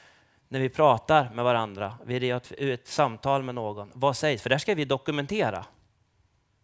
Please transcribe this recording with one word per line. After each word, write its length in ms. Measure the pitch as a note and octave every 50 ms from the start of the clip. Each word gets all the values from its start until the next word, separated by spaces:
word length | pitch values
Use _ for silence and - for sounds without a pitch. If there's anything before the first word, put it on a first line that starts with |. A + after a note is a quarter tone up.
| - _ _ _ _ _ _ _ _
När 120 | - C3 C3
vi 100 | C3 B2
pratar 600 | - - D#3 C#3+ A#2+ A2 - - D#3 D3+ C3 A2+ A2
med 120 | A#2 A#2+
varandra, 520 | B2 B2 A2+ A2+ G#2 G2 G2 G#2 G2 A#2+ A#2+ -
vi 240 | A#2+ B2 B2+ B2+ B2+
är 80 | B2
ett, 140 | B2 - -
ett 360 | - - C#3 C3+ B2 A#2+ _
samtal 560 | - - - C#3+ B2 A2+ A2 - C#3 C#3 C3+ C3
med 120 | B2+ B2
någon. 360 | B2 A2 G#2 G#2 G#2 G2+ G2+ -
Vad 240 | B2 C3+ C#3+ B2+
sägs? 240 | - D#3 D3+ C3 G#2
För 80 | - A#2+
där 80 | C3
ska 180 | D3 - - G3+
vi 100 | D#3 D3
dokumentera. 800 | C3 C#3 C3 - D#3+ D3+ C#3+ C#3 - G3+ A3 D#3+ A2 G2 F2 F#2 - _ _ _ _ _ _ _ _ _ _ _ _ _ _ _ _ _ _